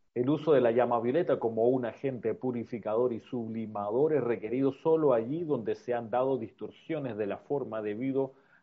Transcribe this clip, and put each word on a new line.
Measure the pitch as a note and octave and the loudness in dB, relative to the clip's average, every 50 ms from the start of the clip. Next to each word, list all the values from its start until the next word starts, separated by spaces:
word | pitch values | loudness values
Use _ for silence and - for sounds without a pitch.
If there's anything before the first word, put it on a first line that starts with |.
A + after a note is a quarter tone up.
| _ _ - | _ _ -4
El | A#2+ B2 C3 | -2 0 0
uso | D3+ D#3 D3+ E3 | 0 2 4 6
de | D3 B2+ | 6 6
la | A#2+ A#2+ | 6 6
llama | A#2 B2 A#2+ A#2 A#2+ A#2 | 4 4 4 4 2 0
violeta | A2+ A#2+ C3 E3+ F3 D#3 C#3 - | 0 0 0 0 0 0 0 0
como | - A2+ A2+ A#2 A#2 B2 | 0 -2 0 2 2 2
un | C3 C3 B2 | 2 2 0
agente | A2 - - - C3+ B2+ A#2 - A2 G#2 | -4 -6 -6 -6 -6 -6 -4 -4 -4 -4
purificador | - - B2+ A#2 A#2+ A2 - B2 A2 G2 G#2+ G#2+ A2+ B2 B2+ | -2 -4 -4 -4 -4 -6 -8 -8 -8 -4 -2 0 2 0 0
y | A#2 G#2+ | -2 -4
sublimador | - - - A#2+ A2+ A2 A2 A2+ A2+ G#2+ G#2+ G#2 G2+ G#2 A2 B2+ D3 D#3 D#3 | -8 -8 -8 -6 -6 -6 -6 -8 -8 -6 -6 -6 -4 -2 0 2 2 2 2
es | C#3 A#2+ | 2 2
requerido | A#2 A#2 G2+ G#2+ G#2+ A#2+ C3 C3+ C#3 | 0 -2 -2 -4 -4 -2 0 0 0
solo | C3+ - - D#3+ D#3+ D#3+ D#3 C#3+ | 0 0 2 2 4 4 4 4
allí | B2 A#2 A2+ A#2+ D3 E3+ F3 | 4 4 2 0 -4 -4 -2
donde | D3+ C#3+ A#2+ G#2+ A2 G#2 | -2 -2 -2 -2 -2 -4
se | - - - A#2+ | -4 -4 -4 -4
han | A#2+ A#2 A2 | -4 -2 -2
dado | A2 B2 C3 C3+ C3+ | 0 0 2 2 0
distorsiones | B2 A2+ G#2 - - G#2+ G2+ - - - - D#3+ D3+ C#3 B2 A2 | -2 -4 -6 -10 -12 -14 -14 -14 -12 -8 -6 -6 -4 -4 -4 -4
de | G#2 G#2+ | -4 -4
la | G2 G2 | -4 -4
forma | - - - C#3+ C#3 B2+ G#2+ A2 A2 | -6 -6 -4 -4 -4 -4 -4 -6 -6
debido | G#2 G#2 G#2 A2 B2+ C3+ C3+ C3+ C3+ C3 - _ _ _ _ _ | -4 -4 -4 -4 -2 -2 0 0 -2 -2 -6 _ _ _ _ _